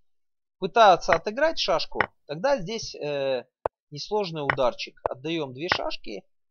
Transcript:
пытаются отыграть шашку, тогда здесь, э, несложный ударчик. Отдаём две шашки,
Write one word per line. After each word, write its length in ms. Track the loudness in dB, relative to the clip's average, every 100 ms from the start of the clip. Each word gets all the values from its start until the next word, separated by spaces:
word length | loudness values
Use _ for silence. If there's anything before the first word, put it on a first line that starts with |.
| _ _ _ _ _ _
пытаются 560 | -2 6 8 8 4
отыграть 440 | 0 0 0 0 0
шашку, 420 | 0 0 0 -2 -2 _ -10
тогда 320 | -4 0 0
здесь, 360 | -2 -6 -8
э, 520 | -8 -4 -2 0 -2 -4 _ -8 -8 _
несложный 520 | -14 -4 -4 -2 -4
ударчик. 580 | -2 0 0 -2 -10 -12 -10
Отдаём 460 | -8 -6 -4 -6
две 140 | -8 -8
шашки, 560 | -6 -8 -8 -10 -12 -14 _ _